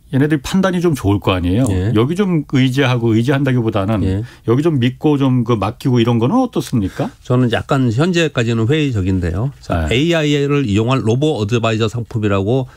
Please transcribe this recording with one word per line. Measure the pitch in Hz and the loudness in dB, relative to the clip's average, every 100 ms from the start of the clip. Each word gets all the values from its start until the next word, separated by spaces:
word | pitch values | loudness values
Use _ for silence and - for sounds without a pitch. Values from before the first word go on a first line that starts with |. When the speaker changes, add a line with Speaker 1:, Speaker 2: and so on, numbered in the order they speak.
| - | -4
Speaker 1:
얘네들이 | 131 151 151 | 0 2 0
판단이 | - 190 190 180 | 0 0 0 0
좀 | 175 | 0
좋을 | 143 98 101 | 0 0 0
거 | - | 0
아니에요. | 92 87 101 131 | 0 0 0 0
Speaker 2:
네. | 92 98 107 | 0 0 0
Speaker 1:
여기 | 131 | 0
좀 | 180 196 165 143 | 0 0 0 0
의지하고 | 135 131 127 131 127 117 | 0 2 2 0 0 2
의지한다기보다는 | 110 120 139 135 123 113 104 98 110 | 2 2 0 2 0 0 -2 -2 0
Speaker 2:
네. | 95 98 120 - - | 0 -2 -6 -8 -2
Speaker 1:
여기 | 123 | 0
좀 | 165 143 | 2 2
믿고 | 127 127 156 143 | 0 0 0 2
좀 | 135 127 | 2 0
그 | 117 | 0
맡기고 | 113 95 - 139 123 | 0 -2 -4 0 2
이런 | 113 117 | 2 2
거는 | 123 240 | 2 0
어떻습니까? | 247 - 131 127 95 - 233 - | 0 -4 -2 -2 -2 -4 -8 -8
Speaker 2:
저는 | - 127 123 | -2 0 0
약간 | 104 - 143 127 | -2 -2 0 0
현재까지는 | 110 175 170 156 131 117 113 113 | 0 0 0 0 -2 -2 0 0
회의적인데요. | 156 143 110 92 95 87 87 135 - | 0 0 -2 0 0 -2 -2 -6 -8
자, | - 82 - | -6 -4 0
Speaker 1:
네. | 113 | 0
Speaker 2:
에이아이를 | 165 165 151 143 143 143 120 | 2 0 0 0 0 0 0
이용한 | 101 113 131 | 0 0 0
로보 | 107 127 151 120 | 0 0 0 -2
어드바이저 | 104 117 113 110 110 | -2 0 0 0 -2
상품이라고, | 120 110 113 104 98 98 131 127 | -4 -6 -4 0 0 0 0 -2